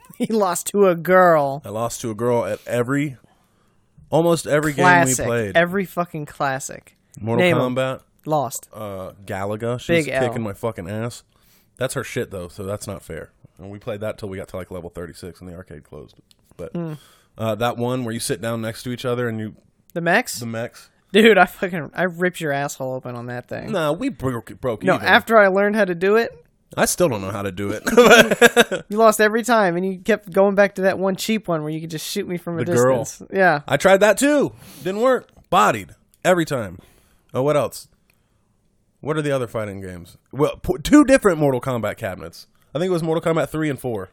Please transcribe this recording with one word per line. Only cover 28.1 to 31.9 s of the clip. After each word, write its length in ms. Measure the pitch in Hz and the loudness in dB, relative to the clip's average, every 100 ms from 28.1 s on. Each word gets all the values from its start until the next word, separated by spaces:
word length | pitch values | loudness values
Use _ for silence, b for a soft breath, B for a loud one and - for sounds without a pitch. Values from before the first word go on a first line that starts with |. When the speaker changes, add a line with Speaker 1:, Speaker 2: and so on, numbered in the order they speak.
| 226 226 196 233 247 233 180 - | 10 8 6 4 6 2 -2 -4
Speaker 1:
You 80 | 208 | 2
lost 220 | 226 214 | 4 6
every 220 | 214 220 | 2 2
time, 320 | 226 233 190 170 | 0 2 2 0
and 100 | 190 | -4
you 120 | 185 | -4
kept 300 | 190 208 - | -2 -2 0
going 220 | 175 196 196 | 2 4 4
back 180 | 202 - | 2 2
to 60 | |
that 160 | 190 131 | -2 0
one 160 | 190 | -2
cheap 320 | 180 - 220 - | -2 -2 -2 -2
one 160 | 165 | -4
where 80 | 151 | -4
you 100 | 156 | -8
could 100 | 160 | -8